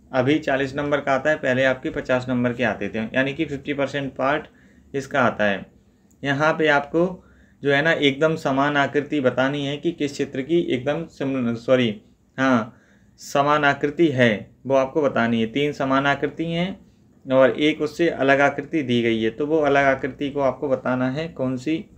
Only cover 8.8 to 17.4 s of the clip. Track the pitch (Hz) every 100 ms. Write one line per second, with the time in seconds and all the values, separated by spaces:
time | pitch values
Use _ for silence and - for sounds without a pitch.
8.8 | 139 147 139 151 131 120 131 147 139 143
9.8 | 170 165 143 139 139 131 135 175 - 127
10.8 | 135 156 165 - 135 135 120 117 - 127
11.8 | 117 104 - _ _ - 135 123 110 -
12.8 | _ _ _ - - 143 143 151 143 139
13.8 | 147 147 165 131 120 98 95 _ 123 135
14.8 | 131 160 139 127 117 117 110 131 147 139
15.8 | 135 135 143 139 147 - 165 170 185 196
16.8 | - _ _ _ - 131